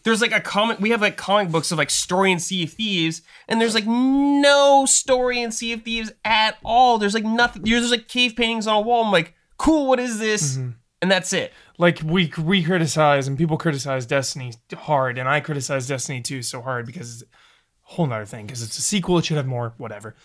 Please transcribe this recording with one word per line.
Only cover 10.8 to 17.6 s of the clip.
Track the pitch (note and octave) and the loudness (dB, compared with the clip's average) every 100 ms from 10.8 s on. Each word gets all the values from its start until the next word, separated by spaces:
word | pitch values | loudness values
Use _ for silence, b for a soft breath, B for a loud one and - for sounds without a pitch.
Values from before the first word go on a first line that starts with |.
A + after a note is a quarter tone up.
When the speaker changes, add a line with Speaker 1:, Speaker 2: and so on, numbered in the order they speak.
| _ _ | _ _
Speaker 1:
And | F3+ | 0
that's | F#3+ F3+ | 2 0
it. | F#3 A2+ b b - | -4 -6 b b 0
Speaker 2:
Like, | F3 E3+ | 2 2
we, | D#3 F3 E3 - | 0 0 0 -2
we | D#3+ G3 | 0 2
criticize, | D#3+ F#3 D#3+ D#3 D3+ C#3+ C3 | 2 0 0 2 4 4 0
and | C#3 | -2
people | E3 D#3 | 0 0
criticize | E3+ C#3 C#3+ C3 A#2+ | 0 -2 -4 -4 -2
Destiny | C#3 C3 - B2 A2+ _ | -2 -2 -6 -12 -14 _
hard, | F3 - D3 C3 B2 | -14 -2 0 0 -2
and | B2+ | -2
I | D3 | -2
criticize | C#3 D3 B2 C#3 B2+ | -2 -6 -4 -4 -4
Destiny | C#3 - C3 | -6 -6 -8
two | A#2+ C#3 | -8 -8
so | A#2+ C3 | -8 -8
hard | A#2+ B2+ A#2 | -6 -6 -6
because | A#2 A#2+ A#2 | -12 -14 -16
it's | |
a | A2+ b b b | -20 b b b